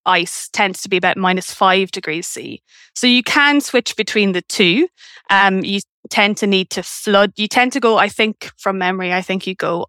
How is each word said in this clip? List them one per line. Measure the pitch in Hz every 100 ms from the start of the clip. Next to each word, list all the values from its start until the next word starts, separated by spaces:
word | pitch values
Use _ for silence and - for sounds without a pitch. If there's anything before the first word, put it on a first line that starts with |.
| -
ice | 180 175 - -
tends | - 202 180
to | 196
be | 185
about | 180 196
minus | 185 185 -
five | - 190 190 190
degrees | 190 160 160 -
C. | - - - _ _ _
So | - 247
you | 247
can | - 302 285 285
switch | - 247 - -
between | 214 220 196
the | 180
two. | - - 180 220 359 _ - - -
Um, | 196 196 190 -
you | 196 - _ -
tend | - 208 208
to | 208
need | 190 185
to | -
flood. | - - 214 196 208 -
You | 214
tend | 247 247
to | 277
go, | 226 214
I | 202
think, | - 214 - - -
from | 202 190
memory, | 180 190 180
I | 180
think | 185 190 190
you |
go | 185 165 170